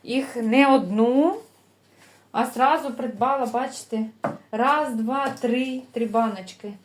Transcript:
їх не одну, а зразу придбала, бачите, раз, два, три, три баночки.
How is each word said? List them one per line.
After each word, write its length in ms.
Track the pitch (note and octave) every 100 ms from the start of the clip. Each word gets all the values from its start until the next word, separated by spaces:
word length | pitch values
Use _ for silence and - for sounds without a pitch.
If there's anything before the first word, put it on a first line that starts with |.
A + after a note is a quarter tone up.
їх 340 | - B3+ C4+ A#3+
не 300 | A3+ B3+ C#4
одну, 680 | C4+ F3+ G#3+ A3+ C4 D#4+ A4 - _ _ _ _ _ - _ _
а 140 | - A#3
зразу 440 | A#3 C4 D#4 C#4
придбала, 560 | A3+ A#3+ G3+ B3 C#4 A3+
бачите, 580 | A#3 C4+ - - A3 A3 _ - - _
раз, 420 | A3 B3+ D4 D4+
два, 340 | A3+ A3 C4+ C4+ -
три, 400 | A#3+ B3 C4 B3+ -
три 140 | A#3 A3+
баночки. 680 | A3+ A3+ F#3+ F#3 - G#3 G3+